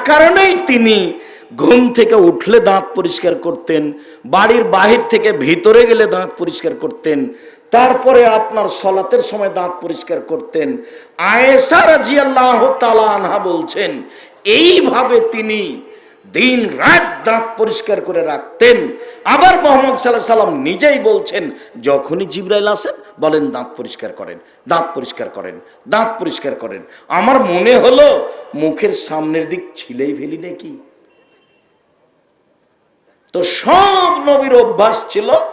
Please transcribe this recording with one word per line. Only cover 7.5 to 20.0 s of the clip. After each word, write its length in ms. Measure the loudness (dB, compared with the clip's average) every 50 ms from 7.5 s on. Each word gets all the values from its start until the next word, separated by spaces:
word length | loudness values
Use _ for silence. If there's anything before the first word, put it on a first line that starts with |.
| -20 _ _ _
তারপরে 540 | 2 2 4 2 2 2 2 4 6 6 6
আপনার 440 | 6 4 2 0 -2 -4 -4 -4 -4
সলাতের 540 | -6 -6 -4 -2 -2 -2 -2 0 0 -2 -2
সময় 260 | -2 -4 -6 -6 -4
দাঁত 220 | -4 -4 -6 -6 -8 -10
পরিষ্কার 400 | -10 -10 -10 -10 -8 -8 -8 -8
করতেন। 560 | -8 -6 -8 -8 -8 -6 -4 -4 -4 -4 -4 -8 -10 -16 -20 -20 -20 _ _ -4
আয়েশা 760 | -2 0 2 2 4 4 4 4 4 4 4 4 6 6
রাদিয়াল্লাহু 840 | 4 4 2 0 0 0 0 2 2 2 2 2 2 2 2 0 0 0
তাআলা 220 | 0 2 2 2
আনহা 380 | 2 2 0 -2 -2 -4 -4 -4
বলছেন, 640 | -4 -2 -4 -4 -6 -6 -6 -6 -6 -6 -6 -10 -14 -16 -20 -20 -20 -20 _ _ -2
এইভাবে 760 | 2 2 4 4 4 4 4 2 2 0 0 0 2 2 2
তিনি 640 | 0 0 -4 -6 -6 -4 -4 -4 -6 -6 -10 -12 -16 -20 -20 -20 _ _ _ _ _ -8 -4
দিন 360 | 0 0 0 0 0 -2 -4 -4 -2
রাত 520 | 2 2 2 2 0 -2 -8 -6 -4 -2
দাঁত 140 | -2 -2 -2 -4 -6 -4
পরিষ্কার 440 | -4 -4 -4 -6 -6 -6 -6 -4
করে 240 | -4 -4 -4 -4 -4
রাখতেন। 600 | -4 -6 -8 -10 -10 -2 2 4 4 4 2 0 -6 -8 -12 -16 -18 -16 -8 -4
আবার 380 | -2 2 4 6 4 4 4 4
মুহাম্মদ 340 | 4 4 4 2 0 -2
সাল্লাল্লাহু 120 | -2